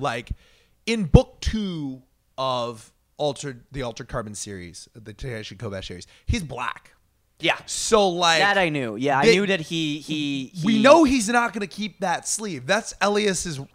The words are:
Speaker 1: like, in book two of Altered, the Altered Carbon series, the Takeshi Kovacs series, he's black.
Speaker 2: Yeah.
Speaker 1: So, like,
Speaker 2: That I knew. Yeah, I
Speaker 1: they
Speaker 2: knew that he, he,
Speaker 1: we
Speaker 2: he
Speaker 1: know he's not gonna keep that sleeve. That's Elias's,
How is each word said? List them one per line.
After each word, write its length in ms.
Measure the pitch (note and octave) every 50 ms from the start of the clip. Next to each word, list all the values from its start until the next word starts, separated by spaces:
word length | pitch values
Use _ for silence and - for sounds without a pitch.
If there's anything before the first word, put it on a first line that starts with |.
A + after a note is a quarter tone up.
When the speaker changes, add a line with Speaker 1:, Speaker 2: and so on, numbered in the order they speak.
Speaker 1:
like, 300 | C3 C#3 A#2 A#2+ A#2 - - - _ _ _ _ _ _ _ _ _
in 200 | - A3+ A3+ G3+
book 320 | C#3+ - A#3+ C4 - - _
two 640 | - - - A3 G#3 F#3+ F3 D#3+ D3 C#3 C3 C3 B2+ _ _ _ _ _ _ -
of 540 | C3 C3 B2+ B2 A#2+ A#2+ A#2 A2 A2 - _ _ _ _ _ -
Altered, 460 | D3 D3 C#3 - - C#3+ C3 A#2+ - _
the 100 | - B2 B2+
Altered 240 | A#2+ A2+ - C3 -
Carbon 260 | - C3 A2 G#2+ G#2
series, 520 | F#2+ - G#2 G2+ F#2 F2 F2 D#2+ - - - -
the 180 | B2 G#2+ G#2 G#2+
Takeshi 420 | - - C3+ A#2+ A2 G#2+ - G#2
Kovacs 300 | G2 A#2+ G#2+ G2 F#2+ F#2
series, 200 | - F#2 F2 - - _ _ _
he's 180 | - A3+ A#3 F3
black. 500 | C3+ C3 A#2+ B2 - - - - _ _ _ _ _ _ _ _ _ _ -
Speaker 2:
Yeah. 180 | D3+ D#3+ B2 - -
Speaker 1:
So, 420 | - - - - - A3 G#3+ G3+ F#3+
like, 300 | F3 F3 F3 E3+ E3 E3
Speaker 2:
That 180 | F#3+ G3+ G3+ G3
I 120 | F#3 E3
knew. 260 | D3+ C#3+ C3 A2+ G#2+
Yeah, 240 | G#2+ C3 C#3+ C#3 C3
I 60 | C#3+
Speaker 1:
they 100 | - F3+ F#3
Speaker 2:
knew 100 | G3+ F#3+
that 140 | F3 E3
he, 380 | D#3+ - F3 E3 D#3+ D3+ D3 D#3
he, 520 | C#3 - D#3 D3+ D3 C#3+ C#3 C3+ C3 B2 - F3+ D#3
Speaker 1:
we 100 | G3+ A3+
Speaker 2:
he 60 | A3 G#3+
Speaker 1:
know 200 | C4 D4 E4+ D#4+
he's 240 | B3+ C4+ C4 G#3 G3
not 220 | A#3+ A#3+ A#3 A#3 E3+
gonna 140 | A3 G3+ -
keep 320 | - - G#3+ G#3 - -
that 260 | G3 F3+ E3+ C#3+ - -
sleeve. 380 | - - A3 G#3+ F3 C3 B2 C3+
That's 260 | F#3+ A3 A3 - - -
Elias's, 580 | F#3+ G3+ G#3 G#3 G#3+ G#3 F#3 - - F3+ D#3 C3 C#3 - -